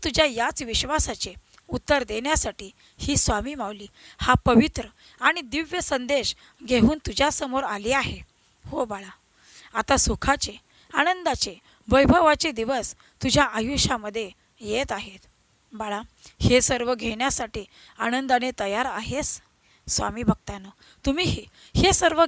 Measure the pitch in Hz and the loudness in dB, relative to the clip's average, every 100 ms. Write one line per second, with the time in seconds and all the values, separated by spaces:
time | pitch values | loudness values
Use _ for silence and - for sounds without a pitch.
0 | 320 285 302 226 247 - 233 214 262 302 | 0 2 2 2 -2 -4 -4 -4 -2 -2
1 | - 208 196 180 _ _ - 254 - 285 | -2 -6 -10 -12 _ _ -8 -6 0 0
2 | 208 214 269 302 233 - 190 - _ - | 0 -4 0 0 -2 -6 -14 -18 _ -8
3 | - 190 - 208 240 294 202 202 202 _ | -2 0 0 -2 -4 -8 -10 -10 -18 _
4 | - - - 254 262 240 302 - 214 _ | -20 -2 2 4 6 6 4 0 -12 _
5 | - - 254 339 247 285 311 359 - 269 | -20 -2 0 0 -4 -6 -4 -6 -2 -4
6 | 247 285 196 - - _ - 247 226 311 | 0 -2 -2 -6 -14 _ -2 4 4 2
7 | - 202 285 - 277 262 262 208 214 269 | -4 -2 0 0 -4 -4 -4 -4 -2 0
8 | 233 190 - _ _ _ - 302 233 196 | -2 -6 -14 _ _ _ -8 -6 -4 -6
9 | 190 - _ _ _ - - 233 - 262 | -12 -20 _ _ _ -20 -8 -4 2 2
10 | - 214 - 277 - 302 _ _ _ 302 | 2 0 0 0 -4 -10 _ _ _ 0
11 | 320 370 330 247 202 170 _ _ - 262 | 0 0 -2 -2 -4 -8 _ _ 2 6
12 | 277 339 320 294 320 226 226 262 - - | 6 6 6 4 0 -2 -2 -2 -4 -12
13 | _ _ 262 294 262 220 226 285 - 233 | _ _ 0 2 2 0 -2 0 0 0
14 | 208 214 196 - _ _ 208 233 277 208 | -4 -8 -8 -12 _ _ -4 -2 -2 -6
15 | 214 190 _ _ _ _ _ 220 214 202 | -8 -18 _ _ _ _ _ -10 -6 -6
16 | 240 _ - - - 247 - 247 240 240 | -8 _ -20 -2 4 4 4 0 -2 -4
17 | 233 220 269 - 226 220 196 _ - - | -4 -4 -2 -2 -6 -10 -14 _ -20 -6
18 | 233 254 269 247 254 247 202 208 262 196 | -4 -2 0 0 0 -4 -4 -2 -4 -6
19 | 220 269 - - _ _ _ _ - - | -6 -4 -6 -8 _ _ _ _ -6 -4
20 | 214 214 220 - - 202 190 _ _ _ | -4 -2 -2 -2 -6 -16 -18 _ _ _
21 | 269 302 359 - - _ - - 370 - | -2 0 0 -2 -8 _ -4 2 4 4
22 | 339 320 | 4 4